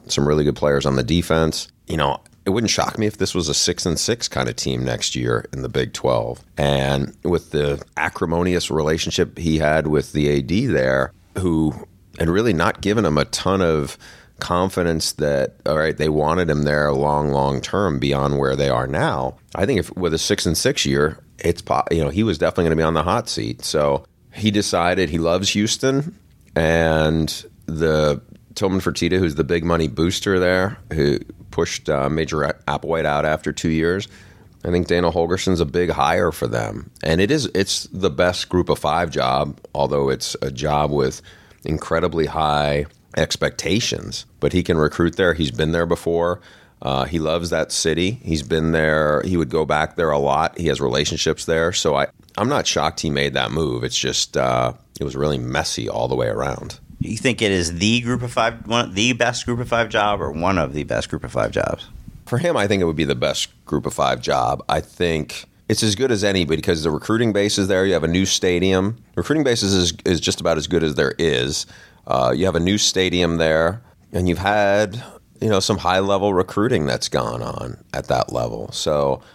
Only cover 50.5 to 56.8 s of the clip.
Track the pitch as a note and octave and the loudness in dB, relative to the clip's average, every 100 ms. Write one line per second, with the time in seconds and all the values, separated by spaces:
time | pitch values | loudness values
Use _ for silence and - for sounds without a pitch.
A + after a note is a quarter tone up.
50.5 | - E2 B1+ C2+ B1+ D2 D#2+ E2 D2 - | -2 -2 0 0 0 0 -2 -2 -2 0
51.5 | D#2+ E2+ F#2 E2 C#2 C#2+ - - - A2+ | 0 0 0 0 0 -2 -6 -12 -4 -2
52.5 | C#3 D#2+ - D2+ - D#2+ C#2 C#2+ C2+ A#1 | 0 -2 -2 -2 -2 -2 0 0 -2 -2
53.5 | D2 D#2 A#1+ B1 - B1+ B1 - - B1+ | -2 -2 -2 -4 -4 -2 -2 -2 0 0
54.5 | B1 B1 - _ - C#2+ C2 D2 C#2 B1 | 2 0 -4 _ -10 -8 -4 -2 -2 -4
55.5 | C#2+ D#2 - A1 A1+ B1 B1+ A#1 G#1+ C2+ | -4 -4 -4 -6 -4 -2 0 -2 -2 -4
56.5 | - D#2 - | -6 -10 -16